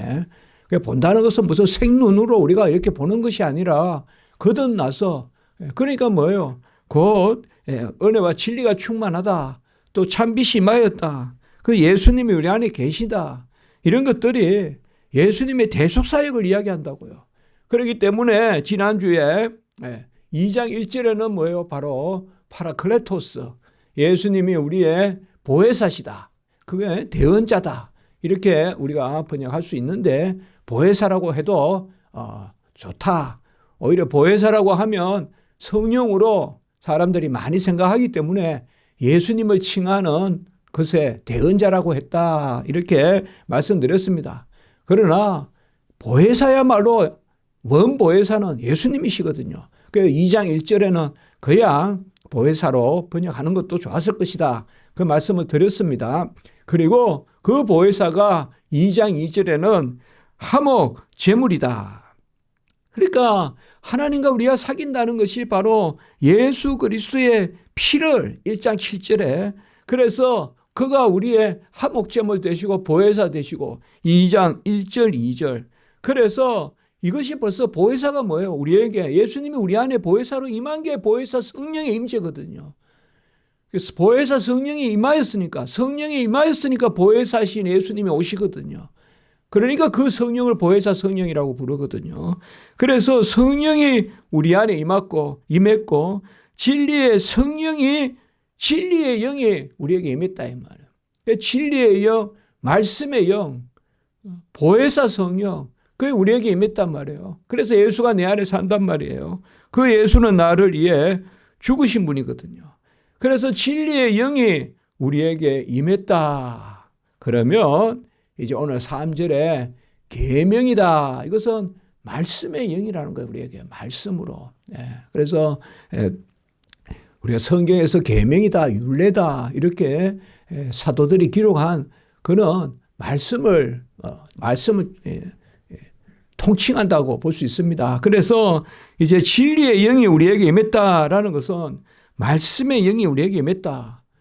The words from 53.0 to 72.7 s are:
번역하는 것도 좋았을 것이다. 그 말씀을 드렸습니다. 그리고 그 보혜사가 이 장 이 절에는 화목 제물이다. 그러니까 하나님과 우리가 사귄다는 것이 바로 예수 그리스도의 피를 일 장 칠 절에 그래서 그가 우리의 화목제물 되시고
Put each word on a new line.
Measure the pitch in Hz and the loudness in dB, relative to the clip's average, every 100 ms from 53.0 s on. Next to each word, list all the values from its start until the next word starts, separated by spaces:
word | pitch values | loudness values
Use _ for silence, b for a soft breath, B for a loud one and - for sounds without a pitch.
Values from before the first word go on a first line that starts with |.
| 165 | -4
번역하는 | 170 175 123 156 | -6 -6 -6 -4
것도 | 190 185 175 | -4 -4 -6
좋았을 | 101 165 180 208 | -6 -4 -2 -2
것이다. | 175 160 147 117 - b b | -4 -2 -4 -4 -10 b b
그 | - | -6
말씀을 | 175 147 180 180 - | 0 0 0 -2 0
드렸습니다. | 151 196 - 170 123 110 156 - - b b - | 2 2 2 -2 -4 -4 -4 -6 -12 b b -4
그리고 | 170 165 247 233 143 b b | 2 4 4 2 -2 b b
그 | - 277 | 0 2
보혜사가 | 214 170 196 202 175 175 208 170 - b - | 4 4 4 2 0 2 2 2 -4 b -4
이 | 147 196 | 0 2
장 | 190 214 156 | 2 2 0
이 | 160 | -4
절에는 | 202 185 151 196 190 143 123 b b b b | -2 0 0 2 2 0 -8 b b b b
화목 | - 269 285 240 127 - B | -2 0 2 2 0 -4 B
제물이다. | - 180 233 247 165 127 110 101 104 _ _ _ _ _ _ _ _ _ | -2 2 2 2 0 -2 -6 -12 -18 _ _ _ _ _ _ _ _ _
그러니까 | - 370 262 240 202 143 - b b | -2 0 2 2 0 -2 -10 b b
하나님과 | - 247 294 285 277 | -6 -4 -2 0 0
우리가 | 240 247 254 | 2 2 0
사귄다는 | - 277 285 247 233 226 | -2 -6 -6 -4 -2 0
것이 | 208 240 240 | -2 -4 -4
바로 | 196 214 220 165 - b b | 0 2 2 0 -6 b b
예수 | 139 208 262 254 277 269 | 4 4 4 0 -4 -2
그리스도의 | 220 220 - 262 247 220 175 b b | -2 -4 -4 0 2 2 0 b b
피를 | - - 302 311 254 104 - | -6 -2 0 2 0 -2 -8
일 | - 220 | -8 -4
장 | 233 214 | -2 -2
칠 | - 196 | -6 -8
절에 | - 214 151 156 202 202 b b - | -2 0 0 -2 -6 -10 b b -4
그래서 | 247 233 254 254 220 139 _ _ | 0 2 2 0 0 -4 _ _
그가 | - 262 277 233 | -4 0 2 2
우리의 | 185 240 220 220 - b | 2 2 2 2 -2 b
화목제물 | - 277 240 208 233 214 196 | -6 -4 -4 -4 -4 -2 -2
되시고 | 185 170 196 | -4 -4 -4